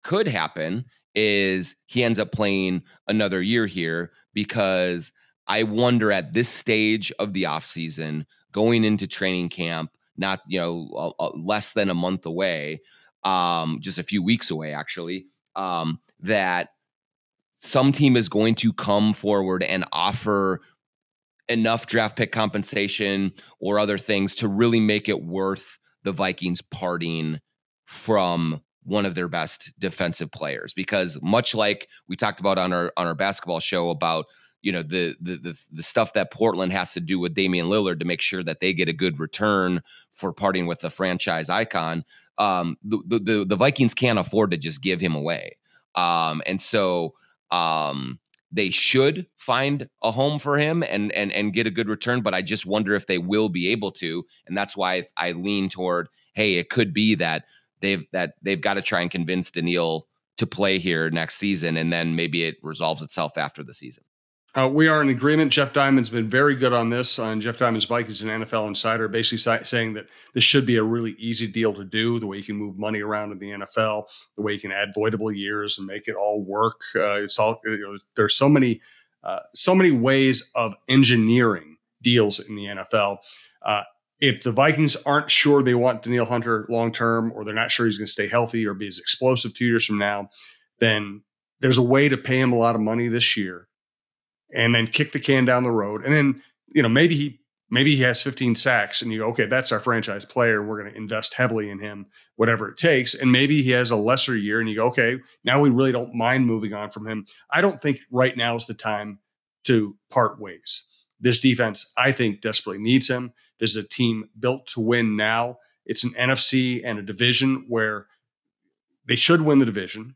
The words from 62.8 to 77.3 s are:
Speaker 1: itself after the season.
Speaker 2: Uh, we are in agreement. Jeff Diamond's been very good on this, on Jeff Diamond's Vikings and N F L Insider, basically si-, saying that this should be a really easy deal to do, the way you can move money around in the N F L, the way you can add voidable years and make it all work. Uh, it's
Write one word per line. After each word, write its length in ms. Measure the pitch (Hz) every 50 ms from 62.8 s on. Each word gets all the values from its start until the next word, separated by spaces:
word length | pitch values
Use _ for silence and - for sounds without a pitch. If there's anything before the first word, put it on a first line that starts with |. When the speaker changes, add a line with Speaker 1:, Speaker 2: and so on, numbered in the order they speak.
| 85 80 80 76
Speaker 1:
itself 380 | 78 73 - 90 82 76 - 80
after 240 | 73 71 _ -
the 100 | 73 60
season. 320 | - - - 62 62 - _ _ _ _ _ _ _ _ _ _ _
Speaker 2:
Uh, 140 | 135 131 131
we 160 | 139 151 160
are 140 | 160 156 151
in 80 | 147 139
agreement. 420 | 131 117 123 147 151 156 160 139
Jeff 220 | 123 147 139 123
Diamond's 380 | - 143 139 139 135 131 120 110
been 180 | 117 120 113 110
very 260 | 113 127 143 147 139
good 200 | 127 131 127 123
on 160 | 120 117 113
this, 280 | 117 123 123 - - -
on 220 | 113 110 110 110
Jeff 160 | 104 120 113
Diamond's 300 | - 131 120 113 110 110
Vikings 340 | - 120 120 117 110 107 -
and 100 | 110 110
N 120 | 110 110
F 100 | 110 -
L 140 | - 113 107
Insider, 420 | 104 101 - - 113 113 113 113 107
basically 300 | 98 113 113 - 120 110
si-, 260 | - 120 113 113 -
saying 300 | - - 120 113 113 107
that 140 | 107 95 _ _ - - _ _
this 100 | 123 -
should 220 | 151 143 139 127
be 100 | 110 120
a 60 | 113
really 300 | 107 110 117 117 113 113
easy 340 | 101 - 113 117 113 107 117
deal 260 | 107 95 113 113 107
to 120 | 101 101 98
do, 340 | 95 101 110 110 117 117 117
the 80 | 110
way 100 | 101 98
you 60 | 101
can 140 | 98 - 104
move 200 | 104 104 104 92
money 240 | 95 104 107 110 104
around 320 | 104 107 107 107 104 104
in 60 | 104 92
the 120 | 101 101
N 120 | 101 101
F 160 | 98 - - 117
L, 300 | 110 110 107 107 104 - - - - _ _
the 60 | -
way 100 | 107 104
you 80 | 104 101
can 100 | - 98
add 220 | 95 98 104 104 98
voidable 400 | 104 107 113 110 101 107 107 107
years 440 | 98 98 101 104 104 104 104 - -
and 80 | 98
make 200 | 95 98 104 104
it 100 | 113 107
all 280 | 95 101 104 107 107 98
work. 380 | 92 98 107 110 113 - _ - - -
Uh, 280 | 113 110 104 101 104
it's 160 | 104 98